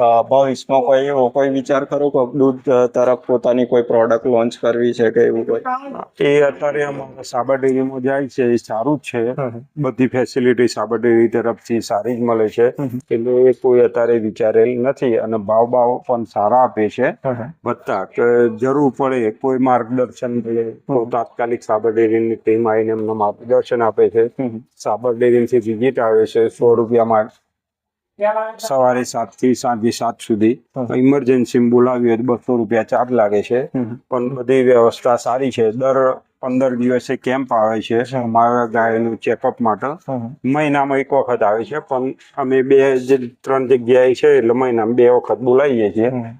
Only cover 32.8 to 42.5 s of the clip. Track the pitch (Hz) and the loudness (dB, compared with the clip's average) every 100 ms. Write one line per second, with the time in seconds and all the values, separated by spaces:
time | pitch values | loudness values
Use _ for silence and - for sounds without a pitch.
32.8 | 107 120 123 123 104 104 95 120 151 131 | 0 -2 0 0 2 0 0 -2 -2 -6
33.8 | 117 123 _ 127 123 131 120 135 123 123 | -6 -10 _ -4 -4 -4 0 2 4 4
34.8 | 117 - 131 120 123 123 135 120 113 131 | 4 2 0 0 0 -2 -2 0 -2 0
35.8 | 135 135 131 127 - _ 131 127 135 123 | 0 2 0 -2 -10 _ -6 -2 0 0
36.8 | 123 123 - 127 127 131 131 117 110 110 | 0 -2 -2 -6 -4 -4 -2 0 0 -2
37.8 | - 117 123 131 117 113 120 123 117 113 | -2 -2 -2 -4 -2 2 2 2 0 0
38.8 | 113 113 113 110 - 113 127 117 117 104 | 0 0 -2 -4 -4 -2 -4 -2 -2 -2
39.8 | 131 165 - 127 113 - 123 147 151 143 | -4 -8 -10 -10 -10 -8 -4 -2 0 0
40.8 | 139 135 135 139 123 117 107 110 107 147 | 0 -2 0 -2 0 0 0 0 -4 -10
41.8 | 147 131 131 - _ - 131 | -6 -6 -4 -8 _ -8 -2